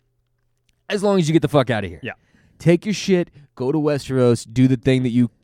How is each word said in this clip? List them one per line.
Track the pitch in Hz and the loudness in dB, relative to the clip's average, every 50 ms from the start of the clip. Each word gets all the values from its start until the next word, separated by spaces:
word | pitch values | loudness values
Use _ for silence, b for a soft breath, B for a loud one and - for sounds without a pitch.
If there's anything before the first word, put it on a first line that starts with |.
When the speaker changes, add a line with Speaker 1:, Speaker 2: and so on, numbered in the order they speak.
| _ _ _ _ _ _ _ _ _ _ _ _ _ _ _ _ _ - | _ _ _ _ _ _ _ _ _ _ _ _ _ _ _ _ _ -8
Speaker 1:
as | 226 196 196 | -4 -2 0
long | 202 196 185 | 2 2 2
as | 156 | 2
you | 151 160 | 2 2
get | 165 | 2
the | 151 - | 2 2
fuck | 147 143 120 127 | 2 2 2 2
outta | 113 104 98 | -2 -4 -4
here. | 85 85 - | -8 -12 -12
Speaker 2:
Yeah. | - 107 - b b b b b b b b | -14 -14 -14 b b b b b b b b
Speaker 1:
Take | _ - 160 170 160 - | _ 2 2 2 2 0
your | 214 185 | -6 -8
shit, | - - 196 185 175 170 - b 147 143 b _ | -6 -2 -2 -2 -2 -2 -6 b -20 -20 b _
go | - 123 135 | -6 -4 -4
to | 156 | -2
Westeros, | 156 147 151 147 131 - 131 131 127 123 120 117 - - 117 | -2 -2 -2 -2 -4 -6 -4 0 2 2 2 2 0 -2 -4
do | 113 127 131 | 2 2 4
the | 131 131 | 4 2
thing | 117 - 139 131 131 127 | 0 0 0 0 0 0
that | 123 | 0
you | 113 123 120 - - _ | 0 0 0 0 -4 _